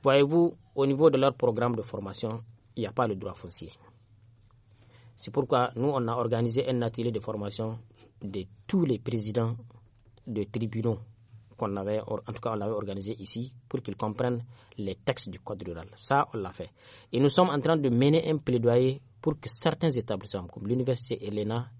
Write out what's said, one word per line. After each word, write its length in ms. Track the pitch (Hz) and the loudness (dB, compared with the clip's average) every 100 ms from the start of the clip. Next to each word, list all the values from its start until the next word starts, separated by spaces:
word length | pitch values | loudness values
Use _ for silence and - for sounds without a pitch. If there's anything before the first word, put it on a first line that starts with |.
voyez-vous, 500 | 139 139 143 165 170 - - - | 6 6 6 6 4 2 -12 0
au 100 | 139 | 2
niveau 240 | 135 160 | 6 6
de 80 | 139 | 8
leur 160 | 135 | 4
programme 420 | 131 123 113 120 113 | 4 0 2 0 0
de 60 | |
formation, 600 | 101 104 98 98 113 113 113 - _ - | -4 -8 -8 -6 -6 -6 -12 -20 _ -6
il 60 | |
n'y 60 | 107 | -6
a 40 | |
pas 160 | 107 120 | 0 -2
le 80 | 98 | -2
droit 180 | 101 | -6
foncier. 380 | 87 95 85 80 - - _ _ _ _ _ - _ _ _ - - - - | -10 -14 -14 -16 -18 -20 _ _ _ _ _ -20 _ _ _ -20 -20 -20 -18
C'est 160 | - | -6
pourquoi 380 | 117 131 135 123 120 | -4 2 2 2 0
nous, 120 | 135 | 0
on 200 | 135 117 | 0 0
a 60 | |
organisé 540 | 117 117 117 120 117 131 | -2 0 0 0 0 0
un 120 | 127 | 0
atelier 280 | 117 113 120 | -2 -2 -4
de 80 | 110 | -4
formation 600 | 104 107 101 101 110 113 - _ - _ | -6 -6 -6 -6 -6 -8 -14 _ -20 _
de 240 | 101 98 92 - - | -10 -8 -10 -14 -2
tous 180 | 196 165 | 0 2
les 140 | 113 | 0
présidents 560 | - 117 107 107 113 113 - - _ _ - - - | 0 -4 -2 -2 -2 -2 -10 -20 _ _ -20 -20 -8
de 160 | 107 | -6
tribunaux 560 | 101 - 110 113 113 110 - - - - - - | -4 -2 -4 -2 -2 -2 -6 -20 -20 -20 -20 -6
qu'on 180 | 107 101 | -4 -2
avait, 240 | 98 107 | -2 -2
en 320 | - 107 - | -2 -8 -6
tout 80 | 113 | -6
cas, 100 | 120 | -4
on 40 | 110 | -2
l'avait 180 | 101 | -2
organisé 420 | 110 101 98 95 113 | -4 -4 -6 -8 -8
ici 360 | 98 113 123 - - | -10 -10 -10 -12 -8
pour 120 | 131 | -8
qu'ils 140 | 120 98 | -6 -4
comprennent 480 | 107 104 123 120 120 - - - | -4 -2 -2 -2 -6 -16 -20 -10
les 180 | 101 92 | -8 -6
textes 340 | - - - | -4 -4 -4
du 100 | 90 | -14
code 240 | - 101 90 | -12 -10 -8
rural. 220 | 82 90 - | -10 -12 -14
Ça, 320 | - 139 143 | 0 2 2
on 40 | 117 | -2
l'a 140 | 92 | -8
fait. 180 | - 87 _ - - - | -8 -14 _ -20 -20 -4
Et 60 | 117 | 4
nous 100 | 139 | 4
sommes 200 | 135 180 | 6 4
en 100 | 147 | 4
train 160 | 143 165 | 2 2
de 120 | 139 | 4
mener 400 | 120 135 156 160 | 4 6 6 4
un 80 | 156 | -2
plaidoyer 640 | - 123 117 120 127 135 - _ | 2 2 4 6 4 0 -10 _
pour 180 | - 151 | -4 -4
que 80 | - | -6
certains 400 | - 165 156 165 | -2 -2 2 0
établissements, 580 | 127 110 101 98 98 90 | 0 -2 -6 -4 -10 -8
comme 200 | - 104 | -10 -2
l'université 580 | 123 127 123 - 120 101 | 0 0 -2 -2 -6 -4
et 60 | |
l'ena 380 | 104 104 113 - - | -4 -2 -2 -4 -12